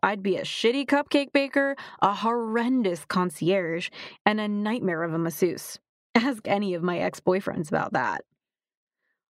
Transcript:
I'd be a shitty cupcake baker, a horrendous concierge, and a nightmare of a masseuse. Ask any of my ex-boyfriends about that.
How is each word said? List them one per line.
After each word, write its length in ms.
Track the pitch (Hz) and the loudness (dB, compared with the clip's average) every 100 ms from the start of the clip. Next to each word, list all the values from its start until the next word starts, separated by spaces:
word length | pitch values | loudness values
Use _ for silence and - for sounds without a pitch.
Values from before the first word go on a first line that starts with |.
I'd 220 | 196 208 | 0 2
be 140 | 190 180 | 0 -2
a 80 | |
shitty 420 | - - 226 269 269 | -2 0 2 2 2
cupcake 460 | 285 294 294 269 | 0 2 2 2
baker, 420 | 277 277 277 277 277 - - | 2 2 2 0 0 -10 0
a 140 | 190 | 0
horrendous 880 | 202 220 240 226 226 233 262 196 170 | 2 0 0 0 0 2 2 2 -2
concierge, 840 | - 185 180 - 165 196 165 165 - - - - | -2 0 0 0 2 2 0 -4 -6 -12 -18 -2
and 140 | - 214 | 0 2
a 80 | 208 | 0
nightmare 560 | 208 208 247 185 160 | -2 -2 -2 -2 -2
of 100 | 170 | -2
a 60 | 160 | 0
masseuse. 640 | 165 160 180 - - - _ _ _ | -2 0 0 0 -10 -16 _ _ _
Ask 320 | 233 254 220 - | 0 0 -2 -2
any 280 | 202 202 | 0 0
of 100 | 175 | -2
my 140 | 180 175 | -2 0
ex-boyfriends 680 | 180 170 - 185 - - 151 | -2 -2 0 0 0 -4 -2
about 280 | - - | -2 0
that. 300 | 143 117 78 - _ _ _ _ _ _ _ _ _ | -2 -2 -4 -8 _ _ _ _ _ _ _ _ _